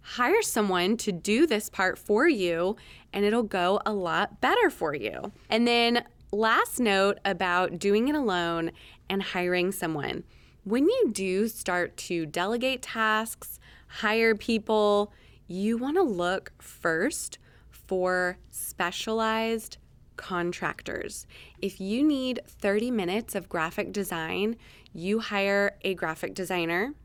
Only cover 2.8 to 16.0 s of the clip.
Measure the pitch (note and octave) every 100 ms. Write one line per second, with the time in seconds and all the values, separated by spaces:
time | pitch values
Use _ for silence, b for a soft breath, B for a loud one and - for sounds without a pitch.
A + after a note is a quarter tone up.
2.8 | B B B - G3+ A3+ G#3+ G3 F3 G3+
3.8 | - G#3 F3 D#3+ G3+ - B3+ G#4 G4+ -
4.8 | E3 D3 G#2 C2+ A#2 - - A3 A#3+ A#3+
5.8 | A#3 A#3+ A#3 _ - G#3 A3 A#3+ A#4 -
6.8 | A#3 G3 G3 G3 G3 F#3 F#3 F3 F#3 F3+
7.8 | G3+ G#3 B3+ D4+ B3 F3+ E3+ E3 E3 -
8.8 | B B - G3 G3 F#3+ F3+ F3+ F3+ G3+
9.8 | E3+ D#3 C3 - - b b b - A#3
10.8 | D4+ C5 F#4+ G#3+ F#3+ F#3 A3 - - F3+
11.8 | F3 - - E3+ D#3 D#3 F#3 A#3 B3+ B3+
12.8 | - A3+ A3 G#3+ A3 - - - B B
13.8 | B - A3 A3 A3+ G#3+ - A3+ A3 A3
14.8 | G#3 G#3 G#3 b b b - F3+ G3+ A#3
15.8 | C4 E4